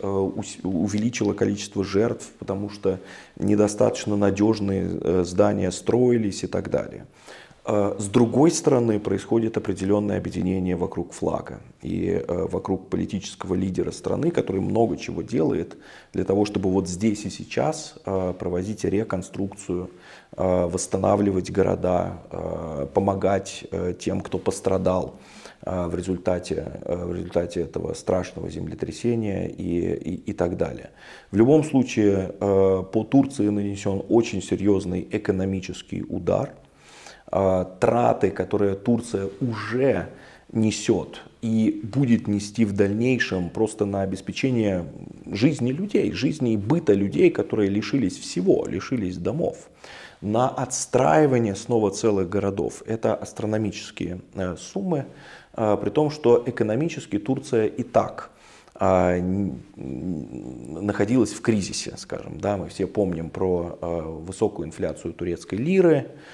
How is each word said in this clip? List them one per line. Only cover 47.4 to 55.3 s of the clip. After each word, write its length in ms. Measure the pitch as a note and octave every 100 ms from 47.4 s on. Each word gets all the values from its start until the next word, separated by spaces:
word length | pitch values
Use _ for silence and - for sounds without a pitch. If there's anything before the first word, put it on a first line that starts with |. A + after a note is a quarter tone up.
| G#2 G#2+ G2
лишились 480 | G#2 A2+ C#3 F#2+ -
всего, 480 | - F3 F#3+ - -
лишились 520 | F#2+ - B2+ F#2 F2
домов, 520 | F#2 C#3+ F3 - - - - - - -
на 280 | G2 A2 C3
отстраивание 1080 | C3 B2+ - - B2 C#3+ D#3 D3 B2 A2+ F#2+
снова 360 | - A#2+ G2+
целых 380 | - A2+ G2 F2
городов. 520 | G2+ G2 G2 C2 - -
Это 260 | A2 A2
астрономические, 1080 | - - - G#2+ A2 G#2+ - - - E2+ F#2 -
э, 220 | G2 F#2 E2
суммы, 480 | - C#4+ F#3 D3+ B2 - -